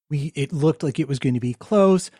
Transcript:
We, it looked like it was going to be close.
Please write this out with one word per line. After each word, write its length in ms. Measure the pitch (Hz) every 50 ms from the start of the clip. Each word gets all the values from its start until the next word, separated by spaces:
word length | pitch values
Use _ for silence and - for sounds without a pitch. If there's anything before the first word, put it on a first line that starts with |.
| _ _
We, 220 | 151 143 139 160 -
it 180 | 147 139 - 180
looked 300 | 143 147 160 151 - -
like 180 | 147 - -
it 80 | 156 135
was 100 | 139 131
going 140 | - 135 123
to 80 | 120
be 120 | 117 123 120
close. 580 | - - - 220 202 196 190 190 185 - - - _